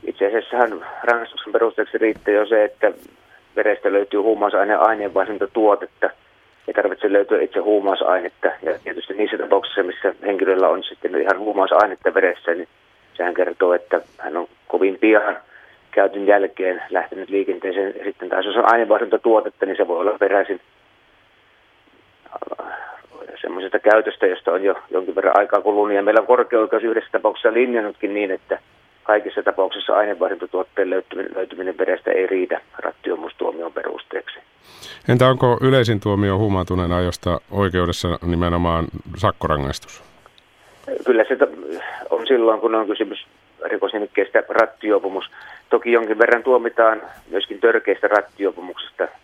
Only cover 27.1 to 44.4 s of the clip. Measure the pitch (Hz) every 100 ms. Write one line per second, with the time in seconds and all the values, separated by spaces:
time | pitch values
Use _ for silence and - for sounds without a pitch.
27.1 | - 107 - 117 117 127 120 104 - 101
28.1 | 104 101 92 _ 92 _ _ _ _ -
29.1 | 107 101 104 101 - 95 101 92 107 104
30.1 | 90 92 95 90 90 92 - 92 95 -
31.1 | 95 95 - 92 87 92 87 95 90 -
32.1 | - 92 95 90 80 - - - - -
33.1 | 85 80 - 87 82 82 - - - -
34.1 | - - - _ _ _ - - - -
35.1 | 120 127 127 127 120 131 135 117 107 104
36.1 | 101 101 95 110 95 87 90 87 87 90
37.1 | - 92 87 _ 98 98 90 87 85 90
38.1 | 85 87 85 87 85 85 82 82 - -
39.1 | 82 107 - 78 76 69 69 - - -
40.1 | _ - _ _ _ _ _ - - -
41.1 | 117 107 131 143 - 76 82 - - -
42.1 | 95 - 131 113 110 113 110 104 104 101
43.1 | 98 - _ _ _ 82 104 98 104 104
44.1 | - 98 110